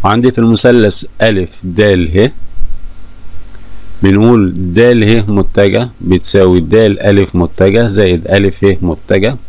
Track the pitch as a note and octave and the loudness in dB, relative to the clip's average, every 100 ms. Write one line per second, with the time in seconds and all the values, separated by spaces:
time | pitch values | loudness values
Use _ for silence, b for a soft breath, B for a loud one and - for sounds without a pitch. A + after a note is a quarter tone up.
0 | F#2+ A2 B2 B2 A#2 A2+ B2 B2 G#2+ - | 0 0 0 2 2 2 4 4 2 0
1 | - - A2+ G2+ F2+ - F#2 F2 G#2 F#2 | -6 -2 -2 0 -4 -8 -8 0 2 2
2 | E2 F2 A#2+ - - - - - - - | 0 0 0 -2 -4 2 2 2 -4 -10
3 | - - - - - - - - - - | -14 -10 -8 -6 -8 -12 -10 -8 -8 -2
4 | G2 G2 A2+ A#2+ F#2+ F2+ F2+ F2 A#2+ A#2+ | 0 2 4 4 2 -2 -4 2 2 2
5 | G#2 A2+ G#2 G2+ F#2+ - G2+ G#2 A#2+ - | 2 2 2 0 0 2 0 0 -4 -8
6 | - F#2 - G2+ F#2 F2+ D#2+ G#2+ A2 G2 | -2 -2 0 2 2 2 2 2 2 0
7 | G#2 G2+ F#2+ F2+ E2+ - F#2+ G#2+ A#2 G2+ | 0 0 0 -2 -2 0 2 2 0 0
8 | G2 F2 - G2 G2 F#2+ G2 F#2 F2+ D#2+ | 0 0 0 0 0 0 0 0 -2 -6
9 | - F#2+ G#2 C3 | -2 -2 -2 -4